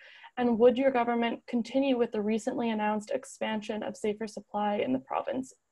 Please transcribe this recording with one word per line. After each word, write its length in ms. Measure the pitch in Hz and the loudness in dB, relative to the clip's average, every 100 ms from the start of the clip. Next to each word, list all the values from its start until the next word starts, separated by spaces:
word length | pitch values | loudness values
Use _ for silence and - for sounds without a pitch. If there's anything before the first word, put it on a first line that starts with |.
| - - - - | -20 -20 -14 -2
And 200 | 240 226 | 0 6
would 200 | 247 247 | 6 6
your 120 | 269 | 2
government 500 | 254 233 233 233 233 - | 2 0 0 0 -2 -4
continue 520 | 240 220 269 277 247 | -4 0 0 2 2
with 140 | 233 | 0
the 100 | 220 | 0
recently 480 | 208 220 254 254 233 | 0 0 -2 -2 -2
announced 400 | 220 214 214 208 | 0 0 -2 -2
expansion 720 | - - - 220 220 208 214 | -6 -6 -6 -4 -4 -4 -6
of 140 | 226 208 | -6 -4
safer 300 | 214 208 220 | -4 -2 -6
supply 500 | 208 - 208 208 208 | -10 -8 -2 0 0
in 160 | 254 | 0
the 60 | 269 | -2
province 540 | - - - - - - _ | -2 -4 -2 -6 -6 -12 _